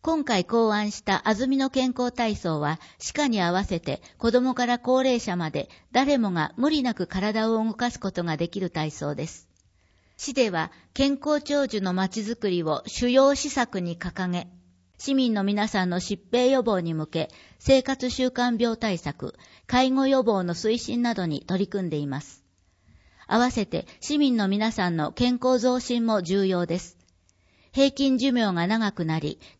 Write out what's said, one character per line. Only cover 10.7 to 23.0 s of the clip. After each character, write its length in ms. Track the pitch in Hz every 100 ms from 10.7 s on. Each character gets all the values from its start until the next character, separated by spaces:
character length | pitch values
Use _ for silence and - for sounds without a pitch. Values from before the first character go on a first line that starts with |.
| - _ -
健 240 | 277 277
康 180 | 294 294
長 260 | 294 285 269
寿 120 | 214
の 140 | 190
ま 160 | 185 190
ち 120 | 220
づ 140 | 208 233
く 140 | 208
り 140 | 180
を 180 | 165 147 -
主 240 | - 240
要 240 | 254 277 277
施 160 | 294
策 300 | 277 240 196
に 180 | 175 170
掲 320 | 180 165 180
げ、 160 | 175 170 - _ _ _ _
市 140 | -
民 200 | 269 247
の 100 | 214
皆 240 | 196 208 214
さ 180 | 208 180
ん 40 |
の 100 | 175
疾 200 | - 247 _
病 200 | 240 247
予 120 | 269
防 160 | 233 190
に 140 | 170
向 140 | 160 151
け、 220 | 170 - - - _
生 240 | - 269
活 260 | 262 269 254
習 180 | - 254
慣 340 | 254 247 233
病 160 | 233 226
対 200 | 220 175
策、 380 | - - 139 - - - -
介 240 | 247 262
護 160 | 262 269
予 160 | 269
防 200 | 226 202
の 120 | 180 170
推 220 | 220 233
進 260 | - 240
な 100 | 240
ど 120 | 214 175
に 160 | 147
取 200 | - 185
り 60 | 190
組 200 | 202 180
ん 20 |
で 80 | 151
い 100 | 143
ま 140 | 135
す。 220 | - - _ _ _ _ _ -